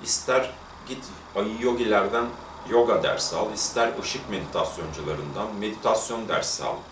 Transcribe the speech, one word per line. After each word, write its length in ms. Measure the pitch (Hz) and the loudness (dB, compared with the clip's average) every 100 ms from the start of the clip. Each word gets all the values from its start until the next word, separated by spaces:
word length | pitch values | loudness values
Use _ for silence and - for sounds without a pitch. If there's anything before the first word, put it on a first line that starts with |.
ister 480 | - - - 127 - - - - - | 2 0 4 2 2 -6 -16 -16 -12
git 160 | 127 - 90 - 98 | -12 -12 -14 -6 -2
Ayı 260 | 104 113 | -2 0
Yogilerden 640 | 123 117 113 101 98 117 120 - - - - | 2 2 4 4 4 0 -2 -6 -14 -14 2
yoga 340 | 117 120 101 | 6 6 6
dersi 320 | - - - 82 | 4 2 0 0
al, 180 | - | 0
ister 380 | - - 120 113 - | 0 0 2 2 0
ışık 280 | - - - | -4 -6 -4
meditasyoncularından 1300 | 98 76 87 80 - 80 76 76 76 71 73 110 104 | -6 -4 -2 -2 -2 -6 -6 -6 -4 -6 -6 -6 -4
meditasyon 680 | 107 - 117 - - 113 107 | -6 0 2 4 2 -4 0
dersi 360 | 85 - - | 0 0 -2
al. 120 | 65 - - | -2 -4 -8